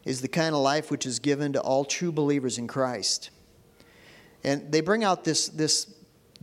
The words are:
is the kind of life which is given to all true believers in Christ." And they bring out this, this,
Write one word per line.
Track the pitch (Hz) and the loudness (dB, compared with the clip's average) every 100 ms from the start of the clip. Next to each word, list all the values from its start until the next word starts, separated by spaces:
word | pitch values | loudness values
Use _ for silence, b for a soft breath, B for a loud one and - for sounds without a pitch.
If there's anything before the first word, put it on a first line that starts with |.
| - | -6
is | 127 | -4
the | 127 | -2
kind | 170 160 | 0 2
of | 151 | 4
life | 135 151 147 | 4 2 0
which | 147 | -4
is | 131 117 | -4 -2
given | 147 143 147 | 0 0 0
to | 139 | -2
all | - 135 | 2 0
true | 143 - 175 | 0 -2 -2
believers | 156 147 143 127 117 | 0 2 2 0 -4
in | 117 | -4
Christ." | 135 127 117 92 - - - - _ _ _ B B B B B B | -2 -2 -2 -4 -4 -8 -20 -20 _ _ _ B B B B B B
And | - 143 147 | -2 -2 0
they | 151 | 0
bring | 156 220 | 2 2
out | 208 175 | 2 0
this, | 160 151 - | 0 0 -2
this, | 156 156 - - - - _ _ - | -2 0 0 -4 -14 -20 _ _ -20